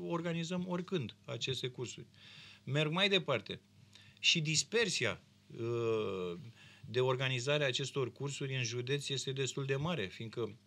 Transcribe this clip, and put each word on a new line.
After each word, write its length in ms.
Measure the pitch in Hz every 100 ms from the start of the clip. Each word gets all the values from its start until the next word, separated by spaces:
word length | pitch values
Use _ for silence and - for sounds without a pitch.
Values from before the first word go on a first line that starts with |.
| 175
organizăm 580 | 170 170 170 165 180 180
oricând 480 | 175 175 185 110 -
aceste 440 | - 120 123 127 131
cursuri. 380 | 123 120 - - - - - - -
Merg 260 | - 139 156
mai 180 | 170 196
departe. 520 | 190 151 120 - - - - - - - -
Și 220 | - 175
dispersia, 800 | 151 151 - 220 220 - 113 87 - - - -
uh, 800 | 117 120 117 110 104 95 90 87 113 - - - -
de 140 | 117
organizare 640 | 127 127 131 127 127 147
a 20 | 143
acestor 460 | 127 135 147 120
cursuri 440 | - 143 143 139 131
în 60 |
județ 460 | 117 120 123 143 139
este 240 | 135 -
destul 320 | 135 131 -
de 120 | 135 135
mare, 300 | 156 165 95
fiindcă 500 | - 113 120 110 104